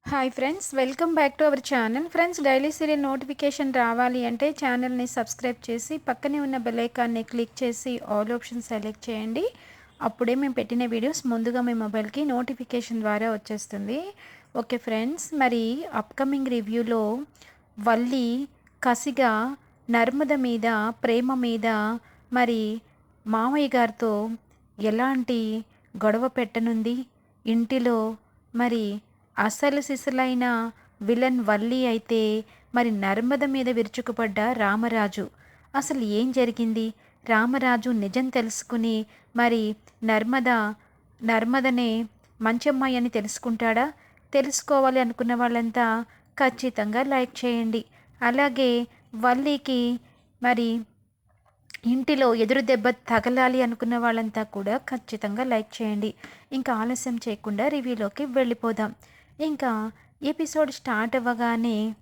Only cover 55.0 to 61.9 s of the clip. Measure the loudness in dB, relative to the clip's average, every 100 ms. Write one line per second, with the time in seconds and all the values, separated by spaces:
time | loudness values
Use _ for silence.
55 | -8 -8 -6 -4 0 -2 -2 -6 -4 -2
56 | -4 -6 -20 -20 _ -6 -2 -2 -2 -4
57 | -4 -6 -6 -6 -6 -2 0 0 -4 -4
58 | -4 -4 -2 0 0 0 -2 -2 -4 -6
59 | -20 -20 _ -6 -4 -2 -2 -2 -6 -10
60 | -20 _ -4 -2 -2 0 0 -2 -4 -2
61 | 0 0 -2 0 0 0 0 0 -2